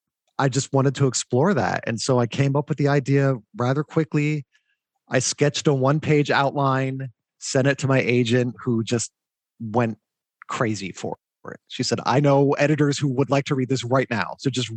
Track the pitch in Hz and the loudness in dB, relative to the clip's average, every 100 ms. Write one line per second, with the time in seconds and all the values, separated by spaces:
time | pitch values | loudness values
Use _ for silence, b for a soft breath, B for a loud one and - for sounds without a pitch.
0 | _ _ _ - 135 135 - 135 135 127 | _ _ _ -4 -2 0 0 0 2 2
1 | 139 120 - 123 165 175 92 92 - 113 | 0 0 -2 0 2 2 0 -2 -4 -4
2 | - 123 120 - 139 139 147 143 143 143 | 0 0 0 0 0 0 -2 -2 0 2
3 | 135 139 139 131 - 147 123 135 156 - | 2 2 2 0 -6 -4 -2 -2 -2 -2
4 | 156 151 147 151 - _ _ _ _ _ | -2 0 -2 -4 -8 _ _ _ _ _
5 | - 131 - - 147 - - 139 131 151 | -4 -2 -2 0 0 2 0 2 2 2
6 | 135 151 143 127 139 143 139 131 131 131 | 2 2 4 2 2 0 0 0 -2 -6
7 | 135 - _ _ - 139 131 - 131 135 | -10 -14 _ _ -2 0 2 2 2 2
8 | 101 123 117 123 123 113 - 113 113 120 | 2 2 2 2 0 -4 -2 -2 0 -2
9 | - _ _ _ _ - 113 110 117 110 | -4 _ _ _ _ -14 -4 -2 -2 -4
10 | _ _ _ _ - - 120 104 95 - | _ _ _ _ -10 -4 -2 -4 -8 -10
11 | 92 - _ _ - - - - 127 113 | -12 -12 _ _ -18 -18 -12 -6 -4 -2
12 | - 123 143 139 139 139 147 151 147 143 | 0 2 4 4 4 2 2 2 0 0
13 | 147 127 135 139 135 135 123 131 117 131 | -2 -2 0 0 0 -2 -2 -4 0 0
14 | 139 113 - - 139 127 113 | 0 -2 -4 -6 -4 -4 -4